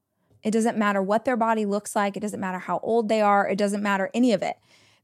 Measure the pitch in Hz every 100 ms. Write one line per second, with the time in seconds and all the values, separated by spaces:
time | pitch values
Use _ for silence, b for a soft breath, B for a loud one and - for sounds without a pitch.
0 | _ _ _ _ 214 220 226 214 208 196
1 | 190 220 269 240 226 220 202 202 208 214
2 | 202 196 208 190 190 185 - 175 - 233
3 | 214 220 208 202 - 202 202 202 202 196
4 | 190 233 247 196 165 - b b b b